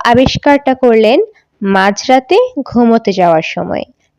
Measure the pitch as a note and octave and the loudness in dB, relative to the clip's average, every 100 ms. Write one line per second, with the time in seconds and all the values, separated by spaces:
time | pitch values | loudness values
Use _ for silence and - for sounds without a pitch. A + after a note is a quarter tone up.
0 | - A#3+ C4+ - D4 C#4+ C#4 C4 B3 A3+ | 2 0 0 -2 0 0 0 -2 2 2
1 | A3 C#4+ A4 _ _ _ G3 F#3+ G3 G3+ | 2 0 -2 _ _ _ -2 0 0 -2
2 | - C4 C4 F#4+ B4+ D4 B3+ A#3 A#3 A3+ | 0 0 2 0 0 -4 -6 0 2 2
3 | A3+ F#3 F3 D#3+ - - F3 - - _ | 0 0 0 0 -2 -8 -8 -8 -10 _
4 | _ | _